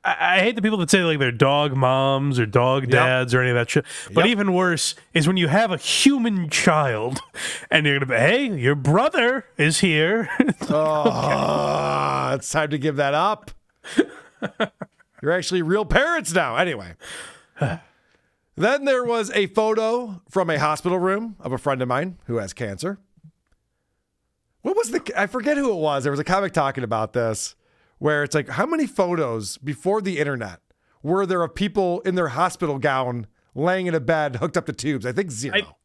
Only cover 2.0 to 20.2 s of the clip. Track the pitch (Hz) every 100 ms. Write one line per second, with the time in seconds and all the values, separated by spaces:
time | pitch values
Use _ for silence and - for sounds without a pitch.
2 | 135 135 143 123 110 117 127 135 127 127
3 | 127 127 127 127 127 120 117 - - -
4 | - 107 190 220 202 180 180 165 - -
5 | _ 165 151 185 165 185 226 180 - -
6 | 277 277 233 196 160 - - 156 139 110
7 | 117 131 - - - - - 156 151 139
8 | 135 113 139 240 269 170 123 143 135 170
9 | 294 330 240 254 - - 147 156 190 151
10 | 160 226 220 - - - - 151 156 151
11 | 147 - 143 131 - 147 147 147 143 143
12 | 143 135 131 135 - 151 151 147 147 139
13 | 139 147 190 208 - - _ _ - -
14 | - - - _ - - 131 _ - _
15 | _ _ 139 180 - 180 160 202 208 -
16 | 330 339 175 175 139 117 180 120 90 85
17 | - - - - _ - 135 85 _ _
18 | _ _ _ _ _ - 196 285 277 254
19 | 240 233 220 214 196 - 220 220 220 240
20 | 240 180